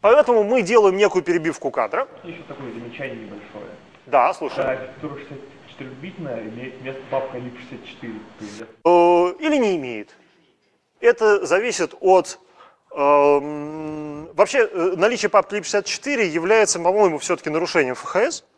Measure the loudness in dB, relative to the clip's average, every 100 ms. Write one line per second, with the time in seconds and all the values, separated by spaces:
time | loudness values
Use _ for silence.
0 | 6 6 6 4 2 0 4 4 4 4
1 | 2 2 0 -2 -2 -6 -6 -4 -2 -4
2 | -6 -10 -18 -18 -16 -14 -14 -12 -14 -12
3 | -12 -12 -16 -18 -18 -18 -18 -20 -20 _
4 | -2 2 2 0 -8 -4 -4 -4 -10 -14
5 | -14 -14 -16 -18 -18 -20 -20 -18 -16 -14
6 | -16 -12 -10 -10 -12 -12 -14 -14 -14 -14
7 | -8 -6 -6 -10 -12 -16 -18 -18 -18 -16
8 | -14 -14 -16 -16 -16 -14 -18 _ 4 6
9 | 6 6 2 0 0 2 2 0 -4 -10
10 | -12 _ _ _ _ _ _ _ _ _
11 | 2 4 4 2 2 0 0 -2 -4 0
12 | 4 4 4 -10 _ _ -20 _ _ -2
13 | 4 6 6 4 0 -10 -10 -10 -10 -10
14 | -12 -12 -12 0 2 2 0 0 -2 0
15 | 0 0 2 2 2 -6 -4 -4 -4 -8
16 | -4 -2 -2 -2 0 2 2 0 0 2
17 | 2 0 -4 -4 -2 -4 -2 0 0 -4
18 | -4 -2 -2 -4 _